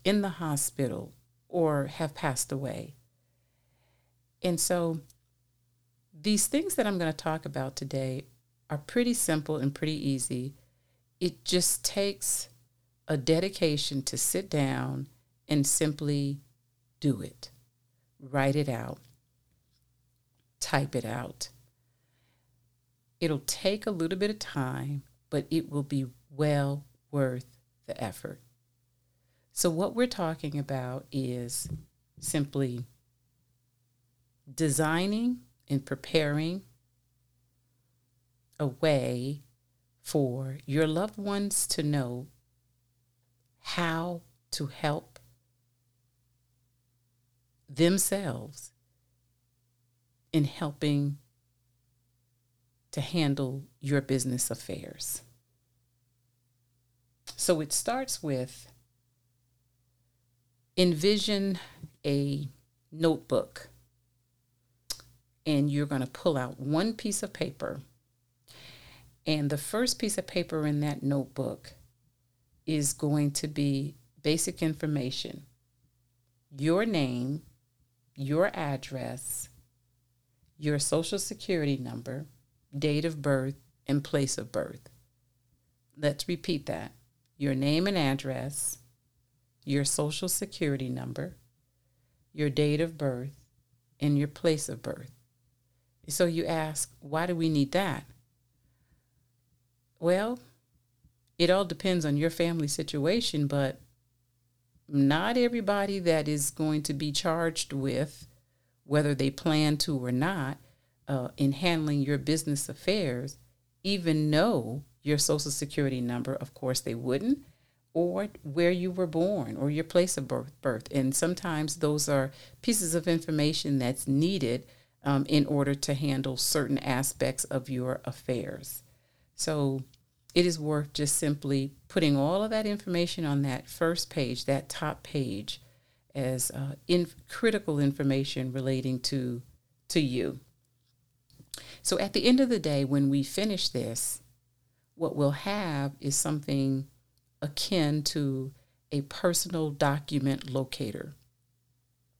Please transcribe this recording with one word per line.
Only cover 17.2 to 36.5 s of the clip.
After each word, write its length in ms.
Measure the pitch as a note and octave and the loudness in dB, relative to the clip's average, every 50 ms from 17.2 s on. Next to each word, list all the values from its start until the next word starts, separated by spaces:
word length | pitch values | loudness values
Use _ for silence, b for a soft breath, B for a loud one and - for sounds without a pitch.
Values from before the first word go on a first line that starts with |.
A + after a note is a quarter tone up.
| E2 - - - - - - _ _ _ _ _ _ _ _ _ _ _ _ _ | -4 -10 -14 -16 -20 -20 -20 _ _ _ _ _ _ _ _ _ _ _ _ _
Write 340 | C#3 B2+ C3+ C#3 C3+ C#3 C3+ | -14 -4 0 2 2 4 4
it 140 | D3+ D3 C#3+ | 2 0 0
out. 300 | B2 A2+ A#2 B2+ - - - - - _ _ _ _ _ _ _ _ _ _ _ _ _ _ _ _ _ _ _ _ _ _ _ _ _ _ _ _ _ | -2 -4 -6 -8 -10 -12 -16 -20 -20 _ _ _ _ _ _ _ _ _ _ _ _ _ _ _ _ _ _ _ _ _ _ _ _ _ _ _ _ _
Type 340 | - - - C3+ C#3 C#3+ - | -4 0 0 0 0 0 -2
it 80 | C3 - | -4 -4
out. 460 | A2 A2 B2 - - - - - - - - _ _ _ _ _ _ _ _ _ _ _ _ _ _ _ _ _ _ _ _ _ _ _ _ _ _ _ _ _ _ _ _ | -4 -6 -6 -8 -8 -10 -12 -12 -12 -12 -20 _ _ _ _ _ _ _ _ _ _ _ _ _ _ _ _ _ _ _ _ _ _ _ _ _ _ _ _ _ _ _ _
It'll 240 | E3+ D#3+ D3+ B2+ - | 0 2 2 0 -2
take 400 | - - - - F#3+ G3+ G#3+ - | -4 -6 0 0 0 0 0 -2
a 60 | A3 | -4
little 260 | G3+ E3 E3 E3 F#3+ | -2 -2 -2 -2 0
bit 120 | F#3 G3+ G#3 | 0 -2 -2
of 100 | G#3+ G#3+ | -2 -4
time, 640 | - - - C#3+ C3 B2+ C3 C3 B2+ C#3 C#3+ C#3 - - _ _ _ _ | -8 -6 -4 -2 -2 -2 -2 -4 -4 -4 -6 -6 -8 -10 _ _ _ _
but 160 | - C#3+ - - | -4 -4 -2 0
it 180 | D#3+ E3 - - | -2 -2 -2 -2
will 140 | C#3+ D3 C#3 | -4 -4 -4
be 220 | C#3+ C#3+ C#3 C3+ A#2+ - - _ _ | -2 -2 -2 -2 -4 -8 -16 _ _
well 560 | C#3+ C3+ D3+ D3+ D3 C#3+ C#3 C#3 C#3 C#3+ - - _ _ _ _ | -4 0 2 2 4 2 2 0 -2 -4 -8 -12 _ _ _ _
worth 460 | - C#3+ C3+ C3 B2 B2 - - _ _ _ _ _ _ _ | 0 0 2 2 0 -4 -8 -12 _ _ _ _ _ _ _
the 160 | - - - | -10 -8 -6
effort. 380 | - G2+ - - - - - - _ _ _ _ _ _ _ _ _ _ _ _ _ _ _ _ _ _ _ _ _ _ | -6 -6 -6 -8 -10 -12 -12 -12 _ _ _ _ _ _ _ _ _ _ _ _ _ _ _ _ _ _ _ _ _ _
So 180 | _ - - F3 | _ 0 2 2
what 240 | D#3+ E3 G3 A3+ B3+ | 2 2 -2 -2 0
we're 140 | A3+ B3 | 0 0
talking 500 | A#3+ - - F3 D#3+ D#3+ D3+ - D3 C#3+ | 0 0 -2 -2 -4 -4 -4 -6 -4 -4
about 480 | D3 C#3 - C#3 C3 B2+ B2 B2+ C3 - - | -4 -4 -4 -4 -4 -4 -6 -8 -10 -10 -6
is 560 | - C3+ C3 B2 B2 B2 A#2+ A#2+ A#2+ - - - - - - - _ _ _ _ _ - | -4 -4 -4 -2 -4 -6 -6 -6 -6 -6 -6 -6 -8 -10 -12 -16 _ _ _ _ _ -10
simply 640 | - - - D#3 C#3+ C#3+ - C#3 C3+ B2+ B2 A#2+ B2 - _ _ _ _ _ _ _ _ _ _ _ _ _ _ _ _ _ _ _ _ _ _ _ _ _ _ _ _ _ _ _ C#3+ B2+ | -8 -2 0 0 -2 0 0 -2 -2 -2 -2 -6 -10 -12 _ _ _ _ _ _ _ _ _ _ _ _ _ _ _ _ _ _ _ _ _ _ _ _ _ _ _ _ _ _ _ -16 -4
designing 840 | - D#3+ D3+ C3+ D#3 D#3+ D#3 D#3+ E3+ F#3 G3+ G#3 A3 A#3 B3 B3 B3 - _ _ _ _ | 0 0 2 2 2 2 2 2 2 2 0 0 0 0 0 -2 -2 -8 _ _ _ _
and 180 | - C#3+ C#3 C#3 | -2 -2 -2 0
preparing 760 | - C#3 - - - - D#3+ D3+ C#3+ D3 D3+ D#3 E3 | -2 -6 -8 -6 2 2 4 4 4 2 0 0 -2